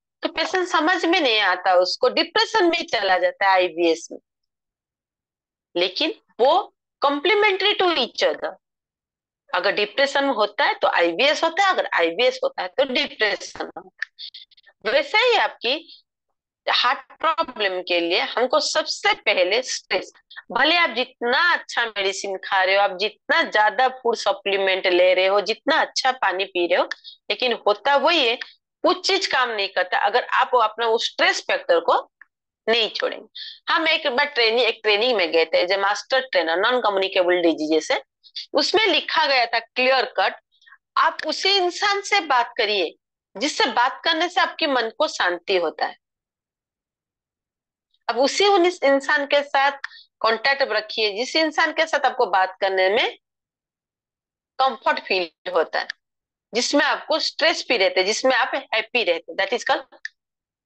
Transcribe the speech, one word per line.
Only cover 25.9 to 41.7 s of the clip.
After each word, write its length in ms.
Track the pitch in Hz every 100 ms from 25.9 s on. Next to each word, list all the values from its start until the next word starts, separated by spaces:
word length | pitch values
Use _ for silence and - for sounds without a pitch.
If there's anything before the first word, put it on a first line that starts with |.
| - 269
पानी 340 | 254 202 185 196
पी 220 | 180 175
रहे 120 | 185
हो, 100 | 330 - - - -
लेकिन 240 | 139 254 214 -
होता 280 | 208 - 285
वही 320 | 302 339 240
है, 80 | 240 - - _ _
कुछ 240 | 302 349 -
चीज 200 | 381 381
काम 220 | 285 247
नहीं 200 | 220 196
करता 280 | - 180 -
अगर 260 | 208 220
आप 280 | 247 - 254 254
अपना 240 | 214 - 233
उस 240 | 226 -
stress 300 | - 339 370
factor 380 | - 208 - 170
को 320 | 170 349 539 _ _ _ _ _ -
नहीं 200 | 233 214
छोड़ेंगे। 380 | - - - - - - - -
हम 140 | 330 320
एक 200 | 320 311
बार 180 | 240 285
ट्रेनिंग, 420 | 262 226 226 214
एक 120 | 226
ट्रेनिंग 340 | 214 208 247 226
में 140 | 170
गए 140 | 165 165
थे, 200 | 180 175
जो 120 | 196
मास्टर 440 | 196 208 - 262
ट्रेनर 360 | 254 185 160 165
नॉन 240 | 220 247
कम्युनिकेबल 600 | 226 196 190 196 175 180
डिजीजेस 500 | 170 147 151 160 156
है, 120 | 294 - _ - - -
उसमें 320 | - 285 359 427
लिखा 400 | 311 - - 302
गया 200 | 269 233
था 140 | 233
clear 460 | 226 - 254 262 214
cut, 300 | - 202 240 _ _ _ - _ -
आप 200 | 311 320 311
उसी 220 | 294 381
इंसान 520 | 392 359